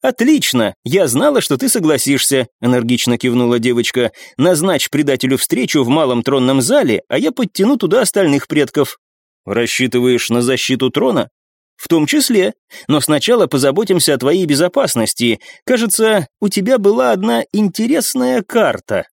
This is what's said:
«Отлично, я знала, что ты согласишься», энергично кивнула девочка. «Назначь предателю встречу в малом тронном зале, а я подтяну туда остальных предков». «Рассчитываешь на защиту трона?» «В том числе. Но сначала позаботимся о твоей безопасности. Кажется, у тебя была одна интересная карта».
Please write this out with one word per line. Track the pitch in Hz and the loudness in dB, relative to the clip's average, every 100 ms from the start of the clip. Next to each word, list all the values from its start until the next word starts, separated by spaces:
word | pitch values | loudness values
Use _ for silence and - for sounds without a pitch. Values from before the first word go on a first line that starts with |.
«Отлично, | 269 254 247 311 - 127 107 - | -2 0 2 2 2 0 0 -4
я | - 180 160 | -2 0 2
знала, | 123 294 269 | 2 2 0
что | - 135 | 0 -2
ты | 262 | 0
согласишься», | 233 160 143 - 139 - 135 120 _ | 0 2 0 0 0 2 0 -2 _
энергично | 120 123 117 120 - 120 | 0 0 2 -2 0 0
кивнула | 127 120 120 120 | 0 0 2 0
девочка. | 120 120 117 127 117 - - - | 0 0 0 -2 -2 -4 -20 -2
«Назначь | 156 165 185 156 - | 0 2 0 -2 -2
предателю | 147 143 131 127 131 | -2 0 0 0 -2
встречу | - 143 - - | -2 -4 -2 0
в | 120 | 0
малом | 147 143 120 | 2 2 0
тронном | 113 135 127 135 | 0 0 2 0
зале, | 127 285 180 107 - | 2 2 2 -2 -2
а | 131 | -2
я | 294 | -2
подтяну | - 220 - 202 277 | -2 -6 0 0 2
туда | 175 214 | 0 0
остальных | 220 208 180 143 - | 0 0 0 0 -2
предков». | 147 139 - 135 - _ _ _ _ - | -2 0 0 -2 -4 _ _ _ _ -6
«Рассчитываешь | 107 117 - 127 123 123 120 - | -4 -2 -2 0 0 2 0 0
на | 117 | -2
защиту | 120 127 - 131 131 | 0 -2 -2 -2 0
трона?» | 143 254 185 - _ _ _ _ _ | 0 0 -2 -4 _ _ _ _ _
«В | - | -2
том | 165 151 | 0 2
числе. | 302 262 220 185 - _ - - | 0 2 0 0 -4 _ -20 -2
Но | 147 | -2
сначала | 131 151 - 240 170 | 2 -2 2 2 2
позаботимся | 139 139 147 220 180 147 | 2 0 0 0 0 0
о | 139 | 0
твоей | 127 175 170 | 0 0 0
безопасности. | 143 175 277 240 120 110 - 120 107 - - - | 0 0 0 -2 -2 -4 -2 -2 -2 -6 -20 -2
Кажется, | 247 226 - 220 214 143 _ | -2 0 0 2 0 -2 _
у | 202 | -4
тебя | 202 196 254 | -2 0 2
была | 202 226 254 | 2 2 0
одна | 208 214 233 - | 0 0 -2 -2
интересная | 208 208 - 226 302 - 262 - 170 | -2 -2 -2 -2 0 -2 -2 0 -2
карта». | 190 233 180 101 - 98 - | -2 0 0 -2 -4 -6 -6